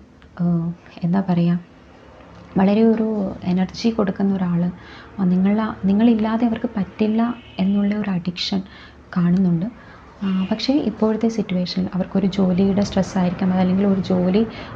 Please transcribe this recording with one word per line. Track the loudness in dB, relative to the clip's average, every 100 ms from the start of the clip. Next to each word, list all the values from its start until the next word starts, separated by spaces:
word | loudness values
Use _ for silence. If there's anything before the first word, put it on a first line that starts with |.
| -14 -20 -14 -4
ആ, | 0 0 -2 -8 -14 -6
എന്താ | 0 0 0
പറയുക, | 2 2 0 -4 -20 -20 -20 -20 -20 -20 -20 -6 0
വളരെ | 2 4
ഒരു | 4 2 0 -2 -4 -6
എനർജി | -2 0 -2 -2 -2
കൊടുക്കുന്ന | 0 -2 0 0 0
ഒരാൾ, | 0 0 0 -4 -14 -20 -12 -2
ആ, | 2
നിങ്ങള-, | 2 2 2 -2 -2 0
നിങ്ങളില്ലാതെ | 4 4 4 0 0 0
അവർക്ക് | -2 -4 -4
പറ്റില്ല | -4 -2 0 0 -2 -4 -10 -4
എന്നുള്ള | 0 2 0 -2
ഒരു | -2
അഡിക്ഷൻ | -4 -4 -6 -4 -4 -6 -14 -20 -20 -8 0
കാണുന്നുണ്ട്. | 2 4 2 2 -2 -8 -18 -20 -20 -8
ആ, | -2 -2 -2
പക്ഷേ | -2 0
ഇപ്പോഴത്തെ | 0 0 0 0 2 0
സിറ്റുവേഷനിൽ | -2 -2 -2 -2 -4 -2
അവർക്കൊരു | -2 -2 0 0
ജോലിയുടെ | 2 2 2 2 2
സ്ട്രെസ് | 0 0 -2 0
ആയിരിക്കാം, | 0 0 0
അതല്ലെങ്കിൽ | 2 2 2 2
ഒരു | 2
ജോലി, | 2 2 2 2 0 -4 -12